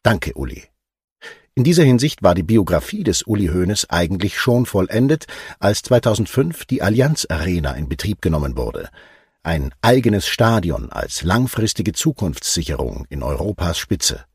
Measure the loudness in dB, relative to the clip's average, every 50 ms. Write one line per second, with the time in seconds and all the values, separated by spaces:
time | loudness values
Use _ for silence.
0 | _ 2 0 2 -2 -8 -8 -8 -8 -8 -10 -14 -18 _ _ _ _ _ _ _
1 | _ _ _ _ -20 -20 -20 _ _ _ _ 2 4 4 6 6 8 6 6 6
2 | 4 0 -2 _ 4 4 4 4 2 4 4 4 4 4 0 0 0 -4 -8 -2
3 | -2 0 0 -2 -2 -2 0 0 0 0 0 0 0 0 0 -2 -4 -2 -2 -2
4 | 0 0 -2 -4 -4 -4 -4 -2 0 2 2 2 2 0 0 0 0 0 2 2
5 | 2 2 2 -2 -2 -14 -16 -16 -16 -18 -8 _ 0 0 0 0 0 2 2 4
6 | 4 2 0 0 -2 -2 0 0 0 0 -4 -10 -6 -6 -4 -2 0 2 2 2
7 | 2 2 0 -2 -2 -4 -4 -2 0 0 0 0 -2 -2 -4 -4 -6 -6 -6 -6
8 | -4 -6 -6 -2 -2 0 0 0 -2 -4 -4 -4 -6 -6 -6 -10 -12 -12 _ -20
9 | -20 -20 -20 _ _ _ _ _ _ -4 -2 -2 -2 -6 -6 _ 4 4 4 6
10 | 6 2 2 2 0 -4 0 2 2 4 4 2 0 -2 -4 -4 -6 -8 -8 -8
11 | -8 -8 -8 -4 0 0 2 2 0 0 -2 -2 -2 -2 -2 -2 -4 -4 -4 0
12 | -2 -2 -2 0 -4 -4 -4 -6 -6 -4 -4 -4 -2 -4 -4 -4 -4 -6 -6 -10
13 | -12 _ -10 -6 -4 -4 -4 -2 -4 -4 -4 -2 -2 -2 -2 -4 -2 _ -4 -2
14 | -2 -4 -4 -6 -12 _